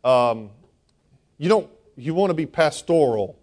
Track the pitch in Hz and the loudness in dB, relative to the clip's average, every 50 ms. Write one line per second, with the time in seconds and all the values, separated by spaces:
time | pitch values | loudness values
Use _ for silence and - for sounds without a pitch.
0 | - 127 131 123 123 120 113 113 110 101 104 _ _ _ _ _ _ _ _ _ | 2 2 2 2 2 0 -2 -4 -10 -18 -20 _ _ _ _ _ _ _ _ _
1 | _ _ _ _ _ _ _ _ 147 180 220 214 - - _ _ _ _ _ 127 | _ _ _ _ _ _ _ _ -2 0 0 0 0 -6 _ _ _ _ _ -12
2 | 120 151 160 180 202 190 175 156 156 - - - 160 151 - - - - 170 165 | -8 -4 -2 0 0 0 0 -4 -4 -6 0 0 0 0 0 -6 -4 0 2 2
3 | 147 127 113 107 98 95 - _ | 4 2 2 -2 -4 -6 -8 _